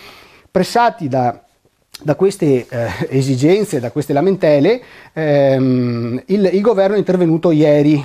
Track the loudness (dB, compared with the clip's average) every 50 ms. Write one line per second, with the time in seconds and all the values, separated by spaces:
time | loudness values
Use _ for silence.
0 | -20 -20 -20 -20 -20 -20 -20 _ _ _ _ -4 -4 -2 0 0 0 0 -2 -4
1 | -6 -4 -2 -2 -2 -2 -4 -6 _ _ _ _ _ _ _ _ _ _ -20 -10
2 | -4 -4 -2 0 0 0 0 0 0 0 0 0 -2 -6 -6 -6 -6 -6 -6 -8
3 | -8 -4 -2 -2 0 0 0 0 2 2 2 2 0 -2 -4 -6 -6 -6 -6 -6
4 | -6 -2 -2 0 0 0 0 0 2 2 2 4 2 2 0 -2 -6 -14 -20 -20
5 | -20 -14 _ -6 -2 0 2 2 2 2 2 2 0 0 0 0 -2 -2 -4 -4
6 | -6 -6 -8 -8 -4 -4 -2 0 0 0 0 2 0 2 2 2 0 0 0 -2
7 | -2 -2 0 0 0 0 0 0 2 2 2 4 4 4 4 4 4 2 2 0
8 | -2